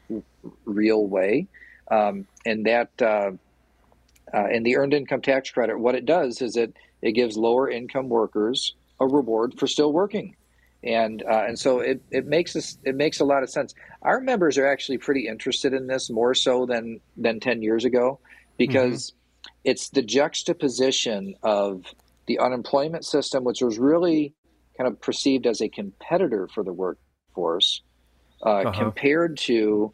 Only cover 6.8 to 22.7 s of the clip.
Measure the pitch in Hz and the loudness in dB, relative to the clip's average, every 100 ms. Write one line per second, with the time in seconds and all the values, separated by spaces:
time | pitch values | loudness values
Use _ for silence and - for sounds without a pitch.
6.8 | _ _ 117 113 120 107 113 123 135 120 | _ _ -2 2 0 2 2 2 2 -4
7.8 | 123 135 131 117 107 107 107 131 - - | -6 -6 0 0 0 0 0 0 -4 -8
8.8 | _ _ 131 143 117 113 120 - 135 - | _ _ 2 2 2 0 -2 -2 -2 2
9.8 | 147 151 202 208 92 - _ _ _ _ | 2 2 0 -4 -8 -16 _ _ _ _
10.8 | - 113 113 110 - 113 104 117 143 127 | -4 0 0 -2 0 0 0 -2 0 2
11.8 | 123 131 - 135 131 151 175 165 - - | 0 -4 -2 -6 0 -2 -2 -6 -8 -8
12.8 | - 135 147 - 143 139 131 - 135 - | -6 0 -2 2 2 2 0 -4 -6 -10
13.8 | - - - 220 262 240 170 131 135 139 | -20 -6 0 0 0 2 2 4 2 0
14.8 | - 127 - 139 110 110 - 123 139 131 | -2 -6 -2 -2 -2 -6 -4 -2 0 -2
15.8 | 131 131 - 113 120 127 135 127 127 120 | -4 -6 -4 0 2 4 2 2 0 -2
16.8 | 113 113 _ - 117 113 131 117 110 113 | -4 -14 _ -4 -2 0 -2 -2 0 2
17.8 | 123 120 123 139 _ - _ _ 123 131 | 2 2 2 -2 _ -20 _ _ 2 4
18.8 | 127 120 - _ _ _ - _ - 127 | 2 0 -8 _ _ _ -20 _ -2 -2
19.8 | - 139 117 123 151 - - 170 147 117 | 0 -2 0 2 2 -2 -4 -2 -2 2
20.8 | 131 131 127 104 98 95 110 104 101 95 | 0 2 -2 -4 -6 -4 0 2 0 -4
21.8 | - - _ _ - 120 127 123 110 | -12 -20 _ _ -4 0 0 0 0